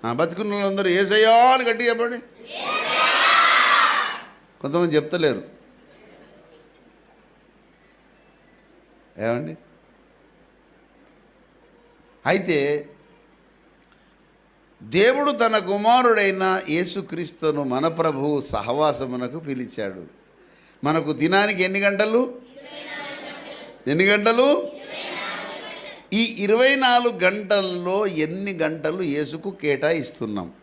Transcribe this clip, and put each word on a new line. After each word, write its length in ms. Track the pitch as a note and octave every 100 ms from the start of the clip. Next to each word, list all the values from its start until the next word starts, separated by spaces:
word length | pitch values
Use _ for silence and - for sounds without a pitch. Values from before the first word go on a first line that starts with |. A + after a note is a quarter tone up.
| A2+
ఆ, 80 |
బతికున్న 420 | B2 E3+ F3 G#3+ G3+
వాళ్ళందరూ 340 | G3 G3 F#3+
"యేసయ్యా" 640 | F3+ F#3+ G#3+ A3 A3+ B3
అని 100 | C4
గట్టిగా 260 | A#3+ A3+ A#3+
చెప్పండి. 280 | A3+ A#3 B3 - - - - - G#3+ A3 - B3+ B3+ - - E4 - - - - - - - - - _ _
కొంతమంది 340 | C#3 E3 F3 D3+
చెప్తలేరు. 480 | D3+ F3+ D#3 G#2 - - _ _ _ - - - - - _ - _ _ _ _ _ _ _ _ _ _ _ _ _ _ _ _ _ _ _ _ _ _ _ _ _ -
ఏమండి? 400 | A2+ A#2+ D#3 D#3+ _ _ _ _ _ _ _ _ _ _ _ _ _ _ _ _ _ _ _ _ _ _ _ _ _ _ -
అయితే 640 | F#3+ F3+ D3+ C#3+ D3 - - _ _ _ _ _ _ _ _ _ _ _ _ _ _ _ _ _ _
దేవుడు 480 | G#2+ E3 A3+ C4+ D4
తన 260 | A#3 A3+ G#3+
కుమారుడైన 1040 | F3+ G3+ G#3+ B3 A#3+ G#3+ G3 F#3+ F#3+ F#3+ -
యేసుక్రీస్తును 960 | D#3+ F3 G3 E3+ E3 D#3 - D#3 D3
మన 240 | C3+ B2 D#3+
ప్రభువు 540 | D#3+ D#3+ C3+ D3 C#3+
సహవాసమునకు 960 | - A2 G#2 C#3+ D3+ C3 C3 B2 B2 D#3
పిలిచాడు. 680 | D3+ B2+ A#2 - G2+ F#2+ E2 _ _ _ _ _ _ _
మనకు 300 | C#3+ D#3+ D3+
దినానికి 500 | D3 D#3+ F#3+ G#3 F#3
ఎన్ని 160 | F#3 G3
గంటలు? 640 | G3+ G3 G#3+ A3+ B3+ - - - - - - - - - - - - - - - B2+
ఎన్ని 180 | D3+ G3
గంటలు? 680 | G#3 G#3+ A#3 C#4 D4 - - - - - - - - - - - - - - -
ఈ 300 | G#3 A3+ A3+
ఇరవై 320 | G3+ A3+ C4 C#4
నాలుగు 440 | B3+ B3 A#3+ F#3+
గంటల్లో 880 | F#3 G#3 G3 G#3 F#3+ F3+ F3 F#3+ G#3
ఎన్ని 460 | D#3+ D#3 F#3 G3+
గంటలు 480 | F3 D#3 D#3+ D#3 F3+
యేసుకు 500 | F3 C#3+ C#3+ D#3 G3
కేటాయిస్తున్నాం? 1000 | F#3 D3 C3+ D3+ E3 C3 - A2 G2+ E2+ -